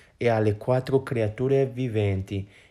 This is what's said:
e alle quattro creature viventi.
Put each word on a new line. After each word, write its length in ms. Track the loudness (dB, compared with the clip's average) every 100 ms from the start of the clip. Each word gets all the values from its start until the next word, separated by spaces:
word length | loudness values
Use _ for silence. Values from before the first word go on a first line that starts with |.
| -20 -2
e 100 | 0
alle 300 | 2 2 0
quattro 440 | 0 0 2 0
creature 640 | 0 -2 -2 -2 2 2 0
viventi. 800 | -2 -2 0 0 0 -4 -6 -8 -16 _